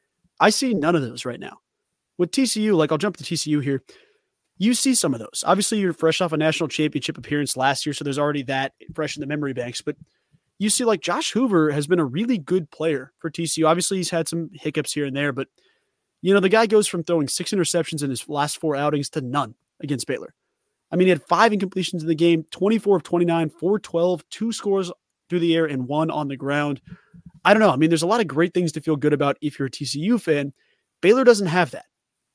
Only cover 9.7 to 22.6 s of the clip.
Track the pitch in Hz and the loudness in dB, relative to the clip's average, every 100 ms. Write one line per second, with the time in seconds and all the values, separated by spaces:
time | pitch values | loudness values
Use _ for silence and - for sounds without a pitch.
9.7 | - - 147 - _ _ _ _ - 208 | -8 -8 -10 -12 _ _ _ _ -4 -2
10.7 | - 233 190 - 220 - 220 254 175 151 | 0 2 0 0 -4 -2 -2 2 2 2
11.7 | 147 147 180 139 147 233 220 135 185 151 | 0 0 0 0 -2 -2 -2 0 -2 -2
12.7 | - 160 139 131 _ 160 160 165 156 156 | -4 -2 -2 -6 _ -10 -6 -4 2 2
13.7 | 170 - 190 165 170 165 170 160 - 156 | 2 0 -2 -2 -4 -4 -6 -8 -8 -6
14.7 | 151 143 147 143 139 143 127 135 _ _ | -4 -4 -4 -4 -2 -2 -4 -8 _ _
15.7 | _ _ _ _ _ 175 202 185 220 226 | _ _ _ _ _ 2 4 6 4 6
16.7 | 214 202 175 165 170 139 - 175 196 156 | 4 2 -2 0 0 0 -4 -2 -2 0
17.7 | 175 156 156 139 123 - 143 147 - 156 | 0 -2 -4 -4 -6 -6 -2 -2 -2 -2
18.7 | 139 147 147 139 160 127 139 117 - _ | 0 0 -2 -4 -6 -4 -4 -4 -8 _
19.7 | _ 143 131 - 135 - _ _ _ _ | _ -6 -6 -4 -8 -8 _ _ _ _
20.7 | _ - 165 185 170 - 175 226 208 190 | _ -4 2 4 2 2 2 4 2 -2
21.7 | 185 180 175 156 160 170 165 - - | -4 -4 -4 -2 2 4 2 -2 -2